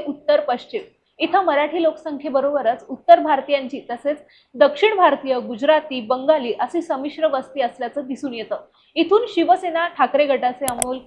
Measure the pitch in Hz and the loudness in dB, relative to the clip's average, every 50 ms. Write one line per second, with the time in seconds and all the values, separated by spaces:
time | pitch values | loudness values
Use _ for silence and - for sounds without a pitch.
0 | 302 294 - - - - 294 294 - - 247 240 - - - 202 - - _ _ | 2 -6 -10 -6 0 0 0 2 2 -2 -4 -6 -6 -8 -10 -10 -10 -12 _ _
1 | _ _ _ - 302 320 339 392 370 339 285 285 302 302 302 359 330 320 330 - | _ _ _ -4 -2 0 2 2 2 2 2 2 0 0 0 0 0 0 0 -2
2 | - 320 294 254 294 277 254 269 262 285 294 277 240 220 233 - - - 269 - | -8 -10 -10 -8 -6 -2 -2 0 0 0 0 0 0 0 -2 -2 -4 -14 -14 -2
3 | _ - 339 339 294 311 294 254 254 - 285 277 269 247 - 240 - - 240 240 | _ 6 6 6 6 2 0 -2 0 -2 -2 -2 -2 -4 -10 -12 -10 -10 -10 -6
4 | - 285 302 294 - _ _ _ _ _ - 247 294 269 294 - 403 440 427 381 | -4 -4 -6 -6 -8 _ _ _ _ _ 0 2 2 4 4 4 2 2 4 4
5 | 349 311 285 277 - 269 254 247 220 214 240 208 262 285 311 302 302 302 269 254 | 4 4 4 2 -2 -2 -2 -2 -4 -6 -8 -2 2 4 4 4 2 -2 -8 -6
6 | 220 214 - 262 262 285 311 302 247 233 - - 247 240 - 339 339 - 302 262 | -4 -4 -4 -2 2 2 2 2 2 -2 -4 -4 -4 -4 -4 -4 -4 -4 -4 -6
7 | 269 302 - 320 320 311 269 262 269 - - 285 254 240 - - 247 233 - 285 | -6 -8 -6 -2 -2 0 0 -2 -4 -6 -6 -4 -4 -4 -4 -6 -8 -8 -6 -8
8 | 262 254 269 220 294 269 233 226 208 - 202 160 - _ _ _ _ _ - 302 | -8 -8 -10 -8 -8 -8 -8 -8 -8 -8 -8 -10 -10 _ _ _ _ _ -2 -2
9 | 330 330 381 440 494 - - 339 330 - 359 370 370 349 320 330 339 339 339 - | 0 4 4 2 2 2 0 0 4 4 4 2 2 -2 -4 -2 -4 -2 0 0
10 | 277 247 277 277 294 277 269 240 240 247 254 - 277 254 247 240 247 254 254 262 | 0 2 2 2 2 2 2 0 0 -2 -4 -2 -2 -2 -2 -2 -2 -6 -6 -8
11 | 254 | -8